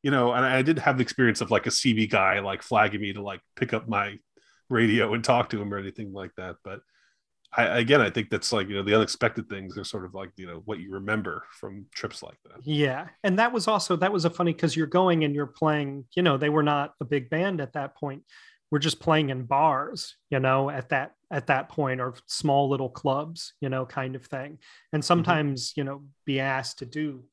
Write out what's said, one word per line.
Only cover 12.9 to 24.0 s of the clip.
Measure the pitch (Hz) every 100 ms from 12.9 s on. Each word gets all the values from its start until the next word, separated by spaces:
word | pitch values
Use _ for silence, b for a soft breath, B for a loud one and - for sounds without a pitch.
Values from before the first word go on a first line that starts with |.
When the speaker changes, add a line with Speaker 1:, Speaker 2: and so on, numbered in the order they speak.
| 131 170 _
Speaker 2:
And | 202 185
that | 233
was | 247 190
also, | 208 -
that | 175 185
was | 202
a | 165
funny, | 170 170
'cause | 165 165
you're | 165 156
going | 180 185 165
and | 151 143
you're | 143
playing, | - 156 151 143 139 127 175
you |
know, | 180 135
they | 147
were | 151
not | 147 147 143 _
a |
big | 123 143 120
band | 160 190 175
at | 131
that | 147 139 _
point. | 147 139 _ B B B _
We're | 147
just | 156 -
playing | - 156 143
in | 131
bars, | 120 139 156 135 147 220 - - _
you | 139
know, | 131 135 135
at | 143 123
that, | 143 139 _ _
at | 143 -
that | 135 -
point, | - 139 127
or | 127 120 -
small | - 151 139 139
little | 135 127
clubs, | - 143 135 156 165 - _
you | 139
know, | 131 127
kind | -